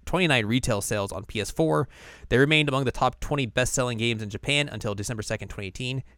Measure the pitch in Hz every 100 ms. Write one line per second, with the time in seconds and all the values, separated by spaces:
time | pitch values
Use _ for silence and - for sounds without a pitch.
0 | - 180 170 127 104 127 123 104 - 104
1 | 98 90 - 107 98 - 160 151 139 -
2 | - - - 120 139 156 147 131 123 -
3 | 127 - - 143 123 127 123 - 123 113
4 | 117 110 104 113 - 143 147 107 110 101
5 | 98 92 - 110 101 - 95 - 123 131
6 | -